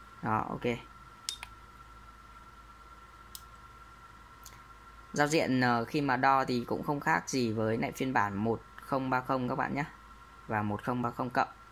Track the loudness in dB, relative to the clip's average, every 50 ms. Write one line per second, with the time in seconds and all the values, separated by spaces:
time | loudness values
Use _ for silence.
0 | -20 -20 -14 -6 -2 0 0 0 0 -2 -6 -2 -2 -2 -2 -2 -6 -14 -20 -20
1 | -20 -20 -20 -12 -10 -10 -10 -10 -14 -16 -16 -20 -20 -20 -20 -20 -20 -20 -20 -20
2 | -20 -20 -20 -20 -20 -20 -20 -20 -20 -20 -20 -20 -20 -20 -20 -20 -20 -20 -20 -20
3 | -20 -20 -20 -20 -20 -18 -18 -18 -18 -18 -20 -20 -20 -20 -20 -20 -20 -20 -20 -20
4 | -20 -20 -20 -20 -20 -20 -20 -20 -20 -20 -20 -20 -20 -20 -20 -20 -20 -20 -20 -20
5 | -18 -6 2 2 2 4 6 4 4 4 4 4 4 4 4 4 2 0 0 0
6 | 2 2 2 4 6 6 6 4 4 2 0 -2 0 -2 -4 -2 0 -2 -2 0
7 | 2 2 2 2 0 0 0 0 2 2 2 2 2 0 0 0 -2 -4 -2 -2
8 | -2 0 2 2 2 2 0 0 0 0 0 -2 -4 -12 -18 -18 -6 -4 -2 -2
9 | 0 0 0 -2 0 0 0 0 0 -2 -2 -2 -2 -2 -2 -4 -4 -6 -8 -18
10 | -20 -20 -20 -20 -20 -20 -20 -20 -8 -2 -2 0 0 0 -2 -2 -2 -2 -2 0
11 | -2 -2 -2 -4 -6 0 2 2 0 0 -2 -12 -20 -20